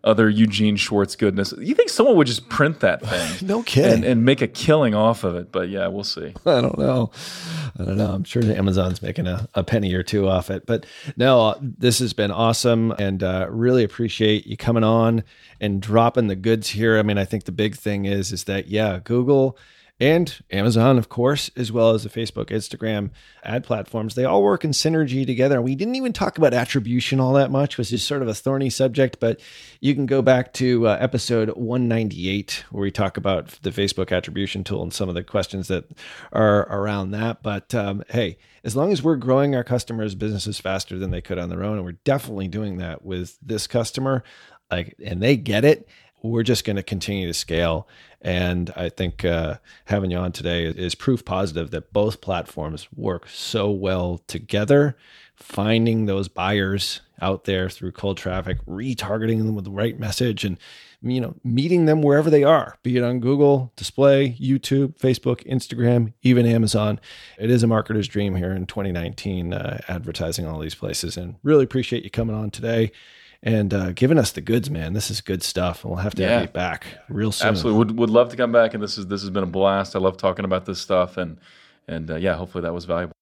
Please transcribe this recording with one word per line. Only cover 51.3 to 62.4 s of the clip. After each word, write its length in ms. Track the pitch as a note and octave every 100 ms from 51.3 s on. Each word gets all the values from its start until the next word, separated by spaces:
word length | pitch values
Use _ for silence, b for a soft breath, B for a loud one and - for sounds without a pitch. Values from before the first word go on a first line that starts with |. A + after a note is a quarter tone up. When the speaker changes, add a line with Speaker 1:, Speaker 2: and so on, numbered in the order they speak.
| F#2 E2 D#2 D2+
Speaker 2:
that 200 | D#2+ -
both 300 | G2+ G#2+ -
platforms 640 | - F2 - - D#2 D#2 - -
work 320 | A2 F2 -
so 420 | - - A2 G#2
well 500 | G2+ F#2+ F#2 F2+ E2+ -
together, 680 | E2+ A2 G2+ G#2+ C#3+ C#3+ - b b b _
finding 720 | - - G#2 A2+ A#2 A2+ G#2+
those 240 | G2 F#2
buyers 720 | - F#2 G#2 F#2+ G2 - - _ -
out 220 | F2+ F#2+
there 260 | - F#2+ F#2
through 220 | - F#2
cold 240 | - G2+ F2+
traffic, 480 | F#2 F#2 F2+ F2+ -
retargeting 760 | F#2+ C3 A#2+ G2+ A2 A2 A2+
them 160 | A2 G#2+
with 100 | F#2+
the 60 |
right 280 | G2 A#2 C#3
message, 460 | A2 - B2 G2+ G2+
and, 120 | F2 B B B B
you 180 | A#2+ B2+
know, 160 | B2 -
meeting 420 | B2 A#2 D#3 F3 D#3+
them 160 | D#3
wherever 280 | D3 C#3+ D#3
they 140 | D3+